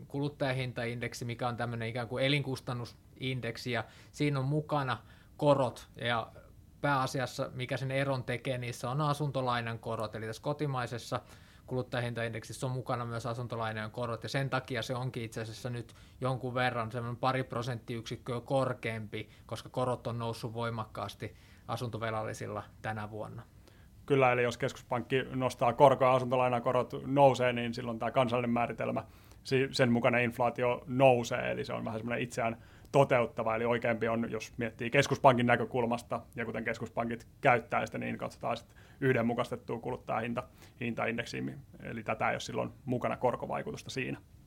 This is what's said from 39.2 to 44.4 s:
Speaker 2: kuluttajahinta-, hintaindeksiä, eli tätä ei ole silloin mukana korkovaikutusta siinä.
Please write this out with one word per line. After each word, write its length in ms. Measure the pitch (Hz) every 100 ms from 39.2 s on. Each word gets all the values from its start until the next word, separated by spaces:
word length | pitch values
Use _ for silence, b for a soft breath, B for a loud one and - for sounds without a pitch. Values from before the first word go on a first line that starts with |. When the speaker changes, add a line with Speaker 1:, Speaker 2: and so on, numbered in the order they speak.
| 117 120 117 117 - 120
Speaker 2:
kuluttajahinta-, 680 | 131 123 - 117 117 117 - b b -
hintaindeksiä, 600 | 120 113 113 117 - - 131 135 - -
eli 200 | - 117
tätä 260 | 110 113 117
ei 60 |
ole 60 | 120
silloin 300 | - 123 117 -
mukana 320 | - 123 117 117
korkovaikutusta 760 | 127 117 135 139 139 - -
siinä. 280 | 135 131 139 - -